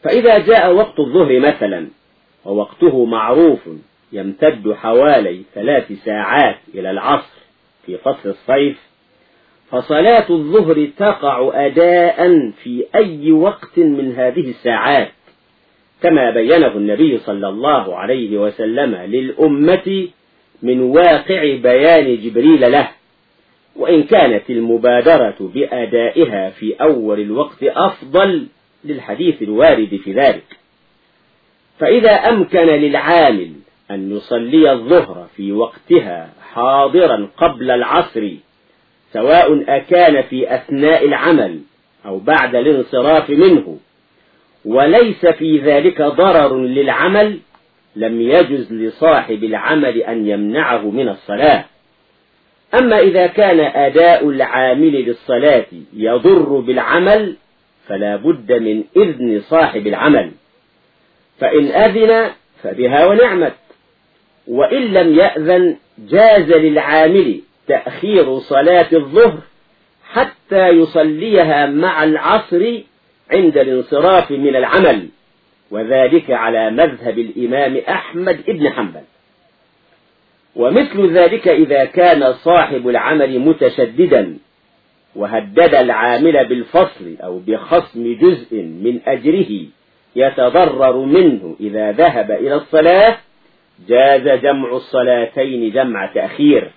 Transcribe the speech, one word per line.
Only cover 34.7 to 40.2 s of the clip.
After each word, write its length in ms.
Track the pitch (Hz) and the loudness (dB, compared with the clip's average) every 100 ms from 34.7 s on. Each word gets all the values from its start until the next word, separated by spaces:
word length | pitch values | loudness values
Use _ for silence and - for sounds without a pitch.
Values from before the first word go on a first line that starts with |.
الظهر 540 | 127 117 170 110 87 87 - | 0 2 0 0 -14 -20 -12
في 160 | 98 | -8
وقتها 760 | 101 113 - _ 170 104 85 82 _ - | -4 -6 -8 _ 0 0 -12 -16 _ -14
حاضرا 760 | 117 127 139 139 175 165 110 101 - | -4 0 2 2 2 2 0 -6 -2
قبل 340 | 170 123 127 | -2 -2 -2
العصر، 600 | 120 117 156 - 113 101 82 _ _ _ _ _ _ _ | -2 0 -2 -2 -8 -8 -12 _ _ _ _ _ _ _
سواء 520 | 107 123 170 170 147 - | -4 2 4 4 0 0
أكان 540 | 135 - 175 170 143 | -4 0 4 4 2